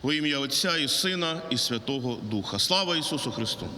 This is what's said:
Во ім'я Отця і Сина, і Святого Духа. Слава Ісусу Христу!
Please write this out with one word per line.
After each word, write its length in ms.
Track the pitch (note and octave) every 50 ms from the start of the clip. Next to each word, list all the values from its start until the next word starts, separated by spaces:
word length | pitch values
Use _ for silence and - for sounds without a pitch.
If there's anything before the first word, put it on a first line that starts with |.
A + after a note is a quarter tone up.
| - C3+
Во 60 | D3+
ім'я 260 | D3+ D3+ D3+ D3 C#3
Отця 380 | C#3 C3 C3+ - - F#3 E3+ E3
і 100 | D3 C3+
Сина, 540 | - - - F#3+ F#3 F3+ E3+ E3 D#3+ E3+ E3 -
і 80 | B2+ A#2+
Святого 600 | - - B2 A2+ - - C#3 C#3 B2 B2+ A#2+ - - G#2+
Духа. 280 | A2+ G#2 F#2+ - - G2
Слава 380 | - - F#3 F#3+ G3 F3 F3 D#3+
Ісусу 340 | D3+ - D#3+ C#3+ - C3
Христу! 360 | A2 - A2+ G#2 - - - E2+ -